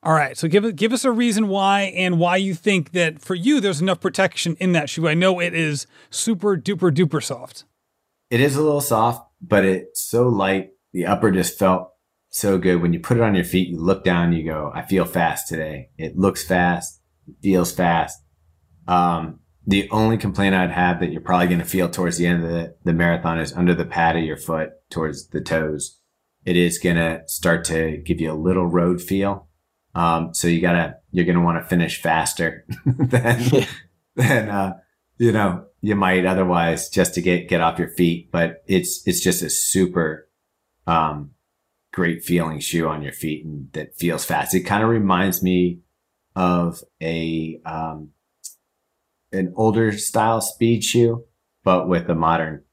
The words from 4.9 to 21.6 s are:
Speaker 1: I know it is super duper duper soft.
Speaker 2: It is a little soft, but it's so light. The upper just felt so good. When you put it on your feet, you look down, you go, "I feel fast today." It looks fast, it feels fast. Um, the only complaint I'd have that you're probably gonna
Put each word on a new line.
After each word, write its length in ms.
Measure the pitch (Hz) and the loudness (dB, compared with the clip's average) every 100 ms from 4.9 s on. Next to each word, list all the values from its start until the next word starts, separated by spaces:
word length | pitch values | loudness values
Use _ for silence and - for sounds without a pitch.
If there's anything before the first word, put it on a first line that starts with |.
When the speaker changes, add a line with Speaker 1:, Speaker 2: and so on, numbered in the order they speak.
| - 160 | -2 0
Speaker 1:
I 60 | |
know 260 | 156 185 180 | 2 2 2
it 140 | 175 | -2
is 340 | 165 156 143 - _ _ | 0 -2 -2 -8 _ _
super 480 | - - 208 208 190 | -6 -2 0 0 -2
duper 340 | 151 190 185 | -2 0 2
duper 320 | 143 175 151 | 2 2 0
soft. 400 | - 123 - - - _ _ _ _ _ _ | -6 -10 -12 -20 -20 _ _ _ _ _ _
Speaker 2:
It 100 | 120 | 2
is 160 | 139 139 | 4 4
a 60 | |
little 200 | 156 147 | 2 2
soft, 460 | 135 113 117 123 - _ | 0 2 2 0 -10 _
but 220 | 87 104 | 0 2
it's 400 | 95 95 - - | 4 0 -2 -10
so 240 | - 113 123 | -2 2 2
light. 440 | 107 95 98 - _ _ | 2 2 0 -2 _ _
The 140 | - 85 | -4 0
upper 260 | - 110 | 2 2
just 260 | 92 87 - | 2 0 0
felt 340 | 95 92 - _ _ _ _ | 2 2 -2 _ _ _ _
so 280 | - 104 95 | -4 0 2
good. 240 | 92 87 | 2 2
When 120 | 87 | 2
you 60 | 85 | 0
put 180 | - 120 | 0 2
it 60 | |
on 120 | 113 98 | 4 2
your 100 | 87 | 2
feet, 240 | 95 90 | 0 0
you 100 | 87 | -2
look 240 | 82 95 | 0 0
down, 300 | 95 87 85 | 2 2 2
you 120 | 85 80 | 0 -2
go, 260 | 78 76 - | -6 -8 -10
"I 60 | |
feel 240 | - 95 82 | -2 0 0
fast 420 | 90 82 76 - | 0 0 -2 -8
today." 420 | 80 78 73 - - | -8 -8 -10 -16 -12
It 200 | 78 76 | -10 0
looks 280 | 98 90 - | 0 0 -2
fast, 560 | 131 87 87 - - _ _ - | 2 2 0 -6 -16 _ _ -20
it 80 | - | -6
feels 300 | 98 92 87 | 0 2 2
fast. 500 | - 87 85 80 - _ _ _ _ _ _ - | 0 0 0 -2 -8 _ _ _ _ _ _ -2
Um, 520 | 90 87 85 80 - _ _ - | 2 2 0 -6 -12 _ _ 0
the 220 | 98 95 | 0 0
only 260 | 110 110 113 | 0 2 2
complaint 360 | 101 87 98 | -2 0 2
I'd 160 | 95 90 | 2 0
have 300 | 85 90 87 | 0 0 0
that 120 | 87 | -2
you're 100 | 80 | -4
probably 260 | - 90 90 | 0 2 2
gonna 180 | 87 | 0